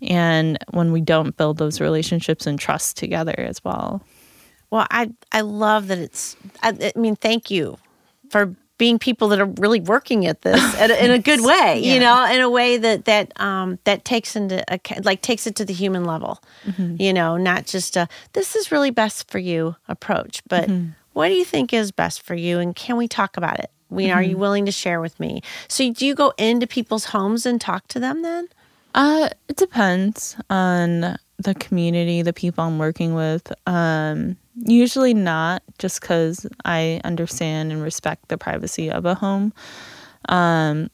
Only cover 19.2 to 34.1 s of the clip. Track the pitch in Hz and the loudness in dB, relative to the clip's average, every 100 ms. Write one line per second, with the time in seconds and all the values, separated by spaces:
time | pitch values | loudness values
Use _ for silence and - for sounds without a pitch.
19.2 | - 196 180 165 160 170 - - - 196 | -8 -6 -2 -2 -2 -6 -12 -8 -4 -4
20.2 | - - - 180 170 185 170 156 _ 294 | -4 -10 -4 -2 0 0 -2 -10 _ -2
21.2 | 330 381 359 - 247 233 208 - 170 - | 2 2 0 -2 0 0 -2 -2 -2 -4
22.2 | - 175 170 175 175 175 - 240 233 - | -8 -4 -2 0 -2 -4 -4 -2 -2 -2
23.2 | 196 - 170 - - _ - 185 190 180 | -2 -2 -4 -4 -8 _ -10 -2 2 2
24.2 | 185 185 202 202 202 196 180 170 160 - | 2 0 0 0 0 -2 -2 -2 -4 -6
25.2 | 160 - - - - - 262 233 269 277 | -8 -8 -12 -14 -6 -2 -2 0 0 2
26.2 | 285 - 220 240 240 254 226 220 - 208 | 2 2 2 2 0 -4 -2 -4 -2 -2
27.2 | 196 233 247 240 - 185 - 247 254 302 | 0 0 0 -2 -2 -6 -6 -6 -4 -4
28.2 | 330 339 349 _ _ _ _ - 285 311 | -4 -6 -8 _ _ _ _ 2 4 4
29.2 | 302 - - 294 381 240 196 180 196 - | 2 -2 -6 0 0 2 2 4 0 -2
30.2 | - - - 190 185 175 170 170 175 - | -8 -10 -2 2 2 2 2 0 -2 -6
31.2 | _ - 196 190 - 180 170 170 170 170 | _ -6 -4 -4 -2 0 2 0 0 0
32.2 | 170 170 175 170 165 156 156 160 165 165 | -2 -2 -4 -2 -2 -2 -2 -2 -2 -2
33.2 | 156 165 - - - 175 165 156 156 | -2 -4 -6 -8 -2 0 2 0 -2